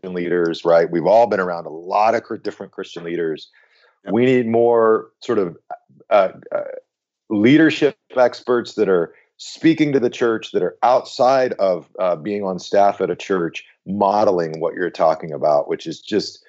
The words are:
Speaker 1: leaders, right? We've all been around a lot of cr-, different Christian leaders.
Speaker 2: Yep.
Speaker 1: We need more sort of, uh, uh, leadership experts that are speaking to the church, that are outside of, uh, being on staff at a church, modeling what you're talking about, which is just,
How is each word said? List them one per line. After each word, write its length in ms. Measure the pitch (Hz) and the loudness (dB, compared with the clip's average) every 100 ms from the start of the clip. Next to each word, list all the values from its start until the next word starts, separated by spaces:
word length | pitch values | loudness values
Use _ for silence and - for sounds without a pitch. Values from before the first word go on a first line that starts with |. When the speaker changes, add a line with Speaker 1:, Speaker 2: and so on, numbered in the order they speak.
Speaker 1:
leaders, 600 | 92 90 87 87 85 80 85 | -8 -6 -2 0 -2 -2 2
right? 240 | 82 82 | 2 2
We've 140 | 85 80 | 0 2
all 180 | 110 117 | 4 4
been 140 | 101 | 0
around 260 | 90 85 82 | -2 -6 -10
a 40 | |
lot 420 | 78 90 98 110 113 | -12 -4 0 2 0
of 80 | |
cr-, 120 | - 104 | -4 -10
different 380 | 104 - 98 | -10 -10 -14
Christian 300 | - 95 87 | -14 -14 -12
leaders. 460 | 85 85 82 76 - _ _ _ _ _ | -8 -4 -4 -6 -12 _ _ _ _ _
Speaker 2:
Yep. 100 | 98 | -4
Speaker 1:
We 120 | 104 127 | 0 2
need 200 | 127 113 | 2 2
more 600 | 117 120 117 113 110 - _ | 2 4 4 4 2 -2 _
sort 180 | - 110 | -4 -2
of, 180 | 90 85 - - _ 69 - | -2 -6 -16 -18 _ _ 0
uh, 180 | 101 95 - - | 2 2 -2 -8
uh, 80 | - - - - _ _ _ - | -6 -6 -12 -18 _ _ _ -4
leadership 680 | 104 113 151 156 135 143 - _ 127 | 2 6 6 4 2 -2 -2 _ 0
experts 580 | 123 - - 120 104 - | 0 0 -2 -2 -2 -2
that 140 | 101 | 2
are 240 | 92 82 - _ - | 2 0 -8 _ -20
speaking 540 | - - 165 156 151 | -20 -2 2 2 2
to 60 | 135 | 2
the 100 | 117 | 0
church, 420 | - 120 110 - | 0 -2 -2 -4
that 120 | 104 | -4
are 140 | 90 - | -4 0
outside 680 | 117 127 - - 127 135 127 | 2 2 0 0 2 4 0
of, 360 | - 98 87 - - | 0 0 0 -6 -4
uh, 160 | 92 85 | -2 -2
being 280 | 76 104 | -4 -6
on 160 | 95 90 | -4 -6
staff 420 | - 101 101 98 | -2 2 2 2
at 80 | 92 | -2
a 60 | 87 | -4
church, 500 | - 95 82 - - _ - | -4 -2 -2 -8 -18 _ -8
modeling 720 | 98 98 104 107 90 82 80 | -2 0 2 2 2 -2 -4
what 140 | 82 - | -6 -4
you're 140 | 87 | -6
talking 440 | - 82 78 85 | 0 0 0 -6
about, 340 | 71 76 73 71 | -4 0 0 0
which 200 | 82 82 | -6 -10
is 120 | 76 | -14
just, 440 | - 104 - - | -6 -4 -4 -10